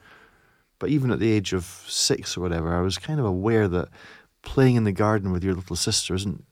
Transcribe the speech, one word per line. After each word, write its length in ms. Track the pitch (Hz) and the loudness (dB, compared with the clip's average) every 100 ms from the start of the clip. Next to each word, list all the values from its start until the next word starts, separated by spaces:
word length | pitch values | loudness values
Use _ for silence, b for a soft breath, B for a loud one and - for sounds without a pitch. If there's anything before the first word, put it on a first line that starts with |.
| b b b b b b b - | b b b b b b b -6
But 100 | 92 | -2
even 220 | 147 127 | 0 0
at 80 | 82 | 2
the 100 | 110 | 2
age 220 | 107 95 | 2 0
of 120 | 92 87 - - | -4 -6 -14 -8
six 500 | - - - - 90 | -2 0 0 -4 -4
or 40 | |
whatever, 340 | 87 85 80 87 | -2 -2 -2 0
I 40 | |
was 180 | 92 90 | -2 -4
kind 220 | - 151 | -4 -2
of 60 | 110 | 0
aware 420 | 92 107 113 101 | 0 2 2 2
that 220 | 87 - B B B B _ | 0 -4 B B B B _
playing 320 | - - 131 120 | -4 4 4 4
in 80 | |
the 80 | 107 | 2
garden 400 | 92 104 110 98 | 2 2 2 0
with 100 | 90 | -2
your 120 | 95 | 0
little 220 | 90 92 87 | -2 -4 -4
sister 380 | - 104 - | -2 -2 -2
isn't 300 | 92 101 - - | -2 -4 -6 -12